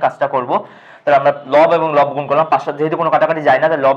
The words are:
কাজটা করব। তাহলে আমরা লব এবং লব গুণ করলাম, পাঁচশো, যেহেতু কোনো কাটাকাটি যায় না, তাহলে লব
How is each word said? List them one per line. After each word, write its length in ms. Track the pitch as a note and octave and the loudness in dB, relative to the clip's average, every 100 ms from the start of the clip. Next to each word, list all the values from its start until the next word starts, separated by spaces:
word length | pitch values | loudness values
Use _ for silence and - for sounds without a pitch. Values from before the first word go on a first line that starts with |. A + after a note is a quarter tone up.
কাজটা 220 | D3 - C#3+ | -4 -4 -4
করব। 160 | C3+ B2 F#3 - - - - | -4 -4 -4 -6 -20 -20 -10
তাহলে 140 | - C#3 | 0 2
আমরা 120 | - - B2+ | 2 -2 0
লব 160 | D3 E3 E3 | 2 4 2
এবং 100 | D#3+ D3 | 0 0
লব 100 | C#3 C3+ | 0 -2
গুণ 100 | C#3+ | -2
করলাম, 200 | C#3+ D#3+ | -2 0
পাঁচশো, 180 | C3+ D#3+ | -2 -2
যেহেতু 240 | C#3+ D#3 E3 | -4 -2 -2
কোনো 140 | E3 | 0
কাটাকাটি 320 | D3+ D#3 D#3+ | 0 0 0
যায় 180 | D3 C3+ | 0 2
না, 60 | D#3 | 2
তাহলে 160 | D#3+ | 0
লব 100 | C3+ | 0